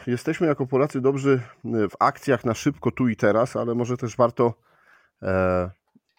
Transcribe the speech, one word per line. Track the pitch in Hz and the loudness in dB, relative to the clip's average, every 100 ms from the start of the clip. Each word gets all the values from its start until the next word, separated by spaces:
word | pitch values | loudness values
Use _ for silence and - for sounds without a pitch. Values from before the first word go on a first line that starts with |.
| - | -6
jesteśmy | 123 - 165 165 | -4 -4 -2 0
jako | 143 127 | 0 -2
Polacy | 131 147 135 | 0 0 0
dobrzy, | 127 139 139 135 117 - 113 | 0 0 2 2 0 -12 -6
y, | 113 101 | -2 -2
w | - | 2
akcjach | 123 - - 123 123 | 0 0 0 0 0
na | |
szybko, | 110 147 135 120 | -2 -2 -2 -4
tu | - 127 | -2 -2
i | 104 | 2
teraz, | 107 107 123 110 | 2 2 0 -2
ale | 117 117 | -4 -2
może | 120 123 | -4 -4
też | 120 117 | -4 0
warto, | 120 - 120 - _ _ _ _ _ _ | 2 2 0 0 _ _ _ _ _ _
e, | 95 95 92 90 90 - _ _ _ | -2 0 2 0 -2 -8 _ _ _